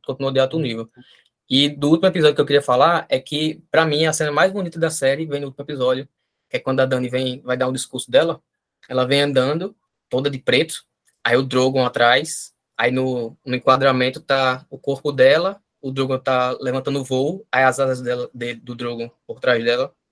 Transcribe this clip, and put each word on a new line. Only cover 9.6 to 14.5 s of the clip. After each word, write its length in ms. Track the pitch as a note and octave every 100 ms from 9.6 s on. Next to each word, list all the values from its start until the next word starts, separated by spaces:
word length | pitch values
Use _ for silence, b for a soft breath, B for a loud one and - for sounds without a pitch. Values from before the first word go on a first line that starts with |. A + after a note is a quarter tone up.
| G3 _ _ _ -
toda 200 | B2 C#3+
de 100 | C3+
preto, 440 | - B2 D#3+ - _ _ _ _
aí 140 | A#2 B2
o 60 |
Drogon 420 | C3 B2+ C3 C3 B2
atrás, 680 | - A#2+ B2+ D#3 - - _ _ -
aí 140 | B2
no, 460 | B2+ C3 B2+ A#2 - C3+
no 100 | B2+
enquadramento 640 | C3+ C3 C3+ B2+ B2+ B2+
tá 440 | - C3+ C3